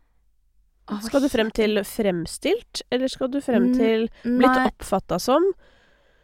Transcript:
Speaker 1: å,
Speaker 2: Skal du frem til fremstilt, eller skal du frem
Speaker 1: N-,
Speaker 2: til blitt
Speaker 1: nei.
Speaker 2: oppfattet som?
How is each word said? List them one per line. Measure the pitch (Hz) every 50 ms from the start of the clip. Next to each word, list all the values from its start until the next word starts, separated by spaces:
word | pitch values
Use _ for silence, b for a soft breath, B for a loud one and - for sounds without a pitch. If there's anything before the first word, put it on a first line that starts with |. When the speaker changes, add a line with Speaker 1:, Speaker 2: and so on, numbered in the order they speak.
| _ _ _ _ _ _ _ _ _ _ _ _ _ _ _ _ _ -
Speaker 1:
å, | 214 208
Speaker 2:
Skal | 208 226 - 277
du | 262 285
frem | - 240 220 220
til | - - 220 214 214 208 196
fremstilt, | - - - 220 196 180 170 160 - - - - 277 381 480 - _ _ - - _
eller | - 254 262 262
skal | - - - 262
du | 247 285
frem | 277 - 247 226 240 247
Speaker 1:
N-, | 254 254
Speaker 2:
til | 254 220 226 220 226 226 - -
blitt | - 233 247 247 247 254 254 262
Speaker 1:
nei. | 254 -
Speaker 2:
oppfattet | - _ - - - 190 - - 160 180
som? | - - 254 311 349 392 359 b b b b b b b b b b b b b